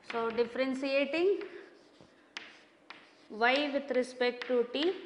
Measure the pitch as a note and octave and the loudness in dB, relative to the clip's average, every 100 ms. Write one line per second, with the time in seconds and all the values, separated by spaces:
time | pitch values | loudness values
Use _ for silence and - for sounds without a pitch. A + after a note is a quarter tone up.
0 | - A#3 A3+ A3+ A#3 A#3+ C4 C4 C#4 C4+ | -6 -4 -2 0 -2 0 -2 0 0 2
1 | C#4 D#4+ F4+ F#4+ - - - - - - | 2 2 2 2 -2 -12 -18 -20 -20 -20
2 | - _ - - - - - _ _ - | -20 _ -18 -16 -16 -20 -20 _ _ -20
3 | - - - G#3+ A#3 C4+ D4 C#4 C#4 B3+ | -20 -20 -16 2 4 4 2 -2 0 0
4 | B3 - B3 A#3+ - B3+ A#3 C4 D#4+ F#4+ | 0 0 -2 0 0 0 2 0 0 -2